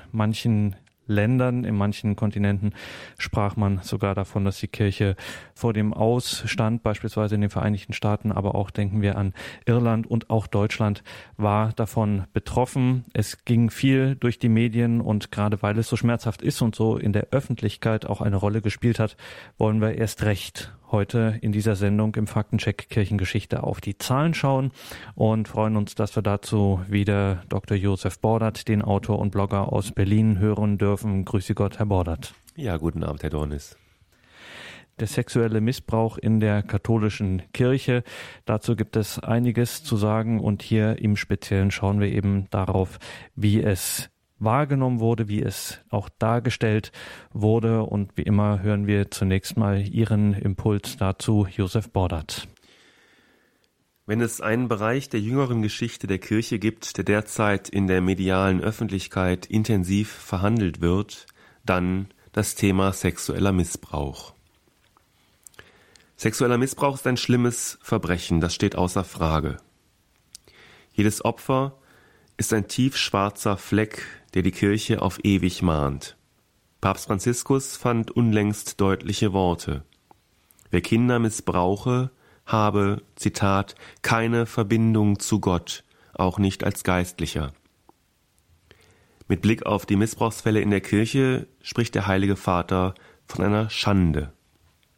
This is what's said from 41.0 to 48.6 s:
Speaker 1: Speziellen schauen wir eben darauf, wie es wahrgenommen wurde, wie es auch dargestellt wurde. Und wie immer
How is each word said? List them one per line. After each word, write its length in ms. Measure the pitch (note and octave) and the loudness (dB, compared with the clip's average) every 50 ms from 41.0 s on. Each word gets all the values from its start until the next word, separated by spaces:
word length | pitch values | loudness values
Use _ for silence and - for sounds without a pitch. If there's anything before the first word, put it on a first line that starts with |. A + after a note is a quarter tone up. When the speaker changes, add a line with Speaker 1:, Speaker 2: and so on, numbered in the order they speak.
| - G#2+ G#2 | 2 2 2
Speaker 1:
Speziellen 560 | - - - G#2 - - - G2+ G2 F#2+ G2+ | 0 0 -2 -4 -4 -2 0 0 2 2 2
schauen 280 | - - G2 G2 G2+ G#2 | 0 0 0 0 2 2
wir 80 | G2+ G2 | 2 0
eben 380 | - G#2 F#2+ G2+ G2 G2 F#2+ - | 0 0 0 2 0 0 -2 -2
darauf, 480 | - G2+ F#2+ F#2+ F#2+ F#2+ F#2+ F#2 - - - - - - - - _ | -2 -2 0 0 2 2 0 0 -4 -12 -18 -18 -18 -18 -20 -16 _
wie 280 | - G2+ G#2 G2+ A2 - | -2 2 2 4 4 2
es 480 | G#2+ G2 - - - - - - - _ _ _ _ _ - | 2 0 0 -2 -6 -6 -6 -8 -10 _ _ _ _ _ -4
wahrgenommen 600 | G#2 A2 A#2 C#3 D3+ C3+ C#3+ C3+ C3 B2+ B2 A2+ | -2 0 2 2 2 0 0 0 2 0 0 0
wurde, 300 | A2+ A2+ A#2 A2 A2+ G2+ | 2 0 0 0 -2 -2
wie 120 | G#2 G#2+ | -2 -2
es 380 | - G#2+ G#2 - - - - - - _ | -2 -2 -4 -6 -10 -12 -12 -14 -10 _
auch 200 | - A2 - - - - | -6 -6 -6 -6 -6 -2
dargestellt 720 | A2 A2 A#2 A#2+ A2+ B2 - - A#2+ A2 G#2+ A2 - - - - - - - - - - | 0 0 0 0 0 -2 -2 0 0 0 2 0 -2 -4 -10 -18 -18 -18 -18 -20 -16 -12
wurde. 520 | - G#2 G2+ G#2+ A2 A#2 G#2+ A2+ A2+ A2 G#2+ | -4 0 2 2 4 4 2 2 0 0 0
Und 340 | - G#2 G#2 G2 - - | 0 -2 -2 -4 -4 -4
wie 60 | - - | -4 0
immer 380 | - G#2+ G2+ G#2 G#2 G#2 G2 | 2 2 4 4 2 0 0